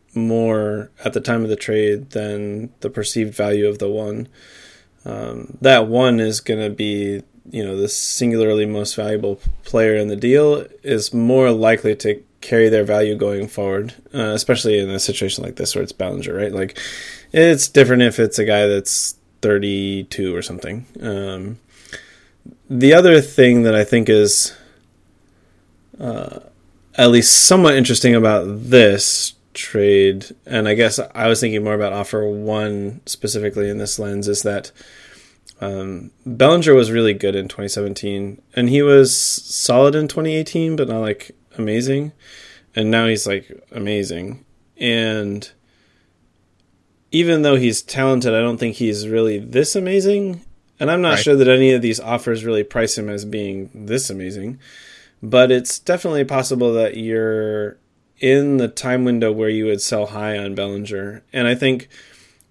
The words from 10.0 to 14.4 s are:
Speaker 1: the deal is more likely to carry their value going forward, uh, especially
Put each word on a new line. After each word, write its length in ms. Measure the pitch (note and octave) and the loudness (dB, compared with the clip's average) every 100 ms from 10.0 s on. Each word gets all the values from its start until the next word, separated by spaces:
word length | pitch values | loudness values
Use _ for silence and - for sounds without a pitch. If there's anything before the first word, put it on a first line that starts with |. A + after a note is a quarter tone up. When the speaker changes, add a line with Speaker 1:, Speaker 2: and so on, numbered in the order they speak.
| G#2 | -2
Speaker 1:
the 80 | G#2 | -2
deal 520 | A#2+ C#3+ D3+ D3 - - | 2 4 4 0 -4 -14
is 300 | C#3 A#2 G2+ | -6 -4 -2
more 380 | A#2+ A#2 C3 B2+ | -2 2 4 4
likely 440 | A2+ A2 A2+ A2+ G#2 | 4 2 2 0 -2
to 260 | G#2+ G#2 - _ | -4 -4 -10 _
carry 280 | - A#2 A2 | -2 4 4
their 140 | G#2+ | 4
value 320 | G#2 G#2 G#2+ G#2 | 2 0 0 0
going 320 | G#2 G2+ G#2 | -4 -4 -8
forward, 460 | - G2 G2 A2 - _ | -6 -4 -4 -6 -12 _
uh, 200 | C#3 A2 | -6 -4
especially 420 | G#2+ | -2